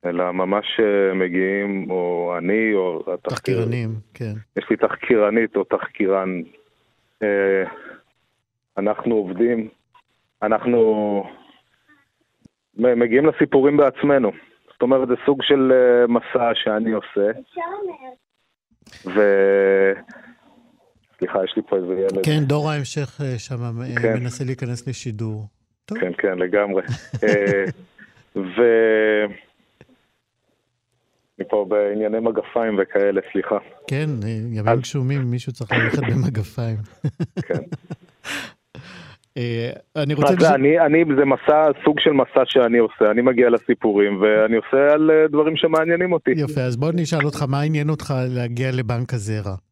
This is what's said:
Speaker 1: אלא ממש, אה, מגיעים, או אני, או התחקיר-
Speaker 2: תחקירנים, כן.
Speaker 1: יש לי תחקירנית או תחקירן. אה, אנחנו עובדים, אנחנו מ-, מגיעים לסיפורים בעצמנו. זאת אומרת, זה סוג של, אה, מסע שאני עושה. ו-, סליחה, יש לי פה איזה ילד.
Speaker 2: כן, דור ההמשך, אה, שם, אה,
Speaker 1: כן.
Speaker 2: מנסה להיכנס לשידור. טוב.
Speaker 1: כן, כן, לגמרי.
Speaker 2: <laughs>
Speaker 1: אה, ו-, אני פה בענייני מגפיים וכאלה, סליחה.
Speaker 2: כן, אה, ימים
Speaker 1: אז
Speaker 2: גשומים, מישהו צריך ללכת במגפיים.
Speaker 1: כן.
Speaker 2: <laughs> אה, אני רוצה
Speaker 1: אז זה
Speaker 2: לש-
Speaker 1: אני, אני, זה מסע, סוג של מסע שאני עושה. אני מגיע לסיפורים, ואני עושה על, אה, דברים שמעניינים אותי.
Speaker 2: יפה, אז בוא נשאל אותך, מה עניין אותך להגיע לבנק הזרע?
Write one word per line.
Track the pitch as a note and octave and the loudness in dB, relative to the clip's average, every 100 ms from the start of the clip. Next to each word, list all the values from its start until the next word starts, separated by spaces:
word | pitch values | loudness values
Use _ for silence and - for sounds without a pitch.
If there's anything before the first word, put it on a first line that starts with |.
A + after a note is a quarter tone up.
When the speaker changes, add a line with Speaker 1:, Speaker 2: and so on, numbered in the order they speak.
| F2+ | -6
Speaker 1:
אלא | F2 F2+ | -4 -4
ממש, | F2+ F#2 G2+ - - | -2 -2 -2 -4 -2
אה, | A2 G2+ G2 | 0 2 0
מגיעים, | F#2+ F#2 F2 F#2+ G2 G2+ G2 F#2 | 0 -2 -2 -2 -2 -4 -6 -6
או | F#2 F2 F2 F2 F2 | -4 -4 -4 -4 -4
אני, | E2+ G#2+ A2 | -2 0 0
או | G2+ F#2 D#2+ - | 0 -2 -4 -8
התחקיר- | F2 - - | -8 -6 -8
Speaker 2:
תחקירנים, | - B2 A2+ A#2+ A2+ A2 - | -4 -2 -2 -4 -6 -8 -14
כן. | - A2+ G#2+ - - | -12 -12 -12 -10 -10
Speaker 1:
יש | - | -4
לי | A2 | -2
תחקירנית | A2 - - A#2 G#2 A2 A2 G2+ | 0 -2 0 2 4 2 -2 -2
או | |
תחקירן. | F#2+ G2 - - G2 G2 F#2+ F2+ E2 _ _ _ _ _ _ _ | -2 -4 -6 -4 0 0 -2 -6 -10 _ _ _ _ _ _ _
אה, | G#2+ G2+ G2 F#2+ F#2 - - - _ _ _ _ _ _ _ - | -2 0 2 0 -2 -10 -20 -20 _ _ _ _ _ _ _ -6
אנחנו | G2+ G#2 - A2 | -4 -2 -2 -2
עובדים, | F#2+ F#2 A#2 A#2 A2 _ _ _ _ _ _ _ | -2 -2 0 0 -6 _ _ _ _ _ _ _
אנחנו | G#2+ G#2+ B2 A#2+ A2+ G#2+ G#2 G2+ F#2+ - _ _ _ _ _ D4+ _ _ _ _ _ _ _ - | -2 -2 0 2 2 2 -2 -4 -6 -16 _ _ _ _ _ _ _ _ _ _ _ _ _ 0
מ-, | B2 A#2+ | 2 2
מגיעים | A#2+ A#2+ D3+ | 4 4 4
לסיפורים | D3 D3 C#3 C3+ D3 | 2 2 4 4 4
בעצמנו. | C#3+ - C#3+ C#3 A2 - _ _ _ | 2 2 2 2 2 -4 _ _ _
זאת | _ | _
אומרת, | B2 C3+ C3 | 2 2 2
זה | B2 - | 0 0
סוג | C#3 | 0
של, | - C#3+ C3 | 2 2 4
אה, | C3 B2 B2 A#2+ | 4 6 4 4
מסע | A#2 - B2+ A#2 A2 | 2 -2 -2 -2 0
שאני | - G#2+ A2+ | -2 -2 -2
עושה. | G#2+ - - G2+ A#2 C4 - E4+ G4+ G4 D4+ C4 B3+ _ _ _ _ _ _ _ - F#2 F#2+ | -4 -4 -2 0 -2 -10 -10 -10 -8 -10 -12 -18 -20 _ _ _ _ _ _ _ -18 -6 2
ו-, | G#2 G2 G2 G2 G2 G2 G2 G2 - - - - _ _ _ _ _ _ _ _ | 2 4 4 4 4 4 2 0 -8 -20 -20 -20 _ _ _ _ _ _ _ _
סליחה, | F#2 G#2 | -4 -2
יש | F#2+ - | -2 -4
לי | - | -2
פה | G2 | -2
איזה | F2+ | -2
ילד. | F#2 F#2+ G2 F#2+ | -2 -2 -2 0
Speaker 2:
כן, | D3+ C#3+ | 0 0
דור | D3 D3+ | -2 -2
ההמשך, | D3 C3 - C#3 - | -4 -6 -8 -8 -8
אה, | C#3+ B2 | -8 -8
שם, | - B2+ A#2+ A#2 | -8 -8 -8 -8
אה, | B2+ A#2+ | -6 -2
Speaker 1:
כן. | A2+ A2 | 0 0
Speaker 2:
מנסה | B2 A#2+ | -4 -6
להיכנס | C3 B2+ A#2+ A#2+ - | -8 -6 -6 -8 -8
לשידור. | B2 B2+ G#2+ A2+ G#2+ G#2 _ _ _ - | -10 -10 -8 -8 -8 -12 _ _ _ -12
טוב. | - | -8
Speaker 1:
כן, | F2+ F2 | -6 -4
כן, | G2+ F#2 | -4 -2
לגמרי. | F#2 G2+ G#2 F#2+ F#2 A#2+ - | 0 0 0 -2 -4 -10 -10
Speaker 2:
<laughs> | B2 | -4
Speaker 1:
אה, | G#2+ G#2 G2+ G2+ F#2+ - - _ - _ _ - | 0 2 2 0 -2 -6 -18 _ -20 _ _ -8
ו-, | F#2 F#2+ A#2+ A2+ A2+ A2 G#2+ G#2+ G#2 G2+ _ _ _ _ - _ _ _ _ _ _ _ _ _ _ _ _ _ _ _ | -6 2 4 6 4 4 2 2 -2 -6 _ _ _ _ -20 _ _ _ _ _ _ _ _ _ _ _ _ _ _ _
אני | F#2+ | -4
פה | G#2+ F#2+ | -2 0
בענייני | G#2 G2+ G#2 G#2+ A2 | 0 0 0 -2 -2
מגפיים | A#2 A2 - - A2+ G#2 | -2 -4 -4 -4 -2 0
וכאלה, | F#2+ G2+ G2+ G2 - | 0 0 0 0 -4
סליחה. | G2 - G#2 - - - | -6 -4 -4 -6 -20 -8
Speaker 2:
כן, | C3+ D#3 C3 | -4 -4 -4
אה, | G#2 | -6
ימים | A2 A2+ A2 G#2 | -6 -6 -4 0
Speaker 1:
אז | A#2 | 0
Speaker 2:
גשומים, | B2 C#3+ B2+ C#3 | 0 -4 -2 -2
מישהו | B2+ B2 B2+ | -2 -4 -6
צריך | A#2+ A#2 | -10 -4
ללכת | - A2+ C#3+ | -2 0 -2
במגפיים. | A#2 A#2 B2+ A2+ G2+ - A#2 A2 G#2+ _ C#3+ - - - - | -2 0 -2 -2 -6 -6 -6 -6 -10 _ -8 -6 -8 -8 -6
Speaker 1:
כן. | - | -6
Speaker 2:
<laughs> | E3+ - _ E3 _ _ - - - _ _ - - - - - _ - | -6 -14 _ -18 _ _ -14 -12 -14 _ _ -20 -20 -20 -20 -20 _ -8
אה, | A#2+ A#2 A#2 - - - | -4 -4 -6 -8 -12 -6
אני | C#3+ | -2
רוצה | D3 C#3+ | 0 2
Speaker 1:
אז | F3+ | 4
זה | D#3+ | 4
Speaker 2:
לש- | C#3+ | 6
Speaker 1:
אני, | C3+ E3 | 4 4
אני, | D#3+ D#3 E3 C3+ | 4 4 4 2
זה | C#3 | 2
מסע, | C3 - D3+ D#3 C#3 - | 2 4 4 4 2 0
סוג | D3+ | 2
של | - | 2
מסע | C#3+ B2 - B2+ | 2 2 2 2
שאני | C3+ A#2+ A#2+ | 4 4 4
עושה. | A2 - G#2+ | 2 2 2
אני | G#2+ | 4
מגיע | B2 A#2+ A#2+ | 2 4 4
לסיפורים, | A#2 - C3+ A2 G2+ G2+ G2 | 4 0 0 2 2 2 4
ואני | G#2 G#2+ A2 A2+ | 2 4 4 0
עושה | - C3+ C#3+ | 0 2 4
על, | D3+ D#3 | 4 4
אה, | D#3 D#3 | 4 4
דברים | D3 D3+ D#3 | 2 0 2
שמעניינים | E3 D#3+ D#3+ E3+ F3+ | 2 2 2 0 0
אותי. | E3+ - D#3+ | 0 0 0
Speaker 2:
יפה, | C#3+ D3 | 0 -2
אז | B2+ A#2+ | -2 -2
בוא | D3 E3+ | -2 -2
נשאל | D#3 E3 D3 | -2 -2 -4
אותך, | D3 C#3+ | -4 -4
מה | C#3 | -2
עניין | D3+ D#3 D3 | -2 -2 -2
אותך | D3+ - C3+ B2+ B2 | -4 -4 -4 -2 -4
להגיע | A#2+ A#2+ C3 | -6 -4 -4
לבנק | B2+ A2+ A#2+ B2 | -2 -4 -4 -4
הזרע? | B2 G2+ G#2+ G2+ G2 _ | -6 -4 -6 -6 -10 _